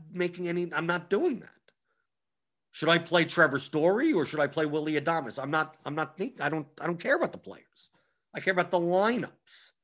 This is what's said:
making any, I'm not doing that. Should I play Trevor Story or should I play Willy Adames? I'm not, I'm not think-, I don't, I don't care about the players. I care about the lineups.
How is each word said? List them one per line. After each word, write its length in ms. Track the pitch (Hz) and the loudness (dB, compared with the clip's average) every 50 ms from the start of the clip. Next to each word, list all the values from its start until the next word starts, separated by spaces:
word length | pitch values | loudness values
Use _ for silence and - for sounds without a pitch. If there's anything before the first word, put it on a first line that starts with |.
| 160 - - | -20 -10 -6
making 360 | 180 175 175 175 175 180 175 | -4 -4 -4 -4 -6 -6 -4
any, 240 | 170 175 175 170 147 | -2 -4 -4 -4 -4
I'm 140 | 156 165 | -2 0
not 240 | 170 175 175 175 - | 0 -2 -2 -2 0
doing 300 | 196 214 339 359 254 - | 0 0 2 0 -2 -4
that. 100 | - - - _ _ _ _ _ _ _ _ _ _ _ _ _ _ _ _ _ _ _ _ _ _ _ - | -8 -14 -20 _ _ _ _ _ _ _ _ _ _ _ _ _ _ _ _ _ _ _ _ _ _ _ -10
Should 160 | - 156 160 | -2 2 4
I 100 | 170 170 | 4 4
play 260 | 170 - 165 175 160 | 2 2 2 2 2
Trevor 340 | 143 - 170 160 143 135 139 | 2 4 4 4 4 4 0
Story 540 | - - - 151 156 175 196 226 294 320 277 | -4 -4 0 2 4 4 4 4 2 2 2
or 120 | 175 143 | 2 0
should 160 | - 156 151 | 0 0 0
I 60 | 143 | 0
play 200 | 139 - 160 156 | 0 0 0 0
Willy 280 | 147 147 156 151 156 156 | 0 0 -2 -2 -2 -2
Adames? 480 | 151 139 165 165 160 143 113 104 139 131 | 0 0 0 0 0 -2 -4 -8 -8 -4
I'm 80 | 139 | -2
not, 260 | 156 156 151 151 - _ - | 0 0 0 -2 -6 _ -10
I'm 120 | 139 147 | -6 -4
not 200 | 156 156 143 - | -4 -4 -4 -6
think-, 240 | - 196 269 - - | -6 -8 -8 -6 -4
I 80 | 143 147 | -4 -2
don't, 200 | 156 160 147 - _ - | -2 -2 -4 -8 _ -6
I 60 | 143 | -4
don't 140 | 165 175 165 | -4 -4 -2
care 160 | - 240 285 | 0 0 0
about 160 | 349 302 - - | 2 0 -2 -4
the 60 | 90 | -8
players. 520 | - 95 98 - - _ _ - - - _ _ _ _ _ _ _ _ - | -16 -16 -16 -18 -20 _ _ -20 -20 -20 _ _ _ _ _ _ _ _ -12
I 60 | - | -4
care 120 | - 185 190 | -2 0 2
about 180 | 180 170 175 | 2 2 2
the 80 | 190 175 | 2 0
lineups. 920 | 170 170 180 185 202 220 247 226 139 - - _ _ - - - - - _ _ | 2 2 4 4 4 2 2 0 -4 -6 -10 _ _ -20 -20 -20 -20 -20 _ _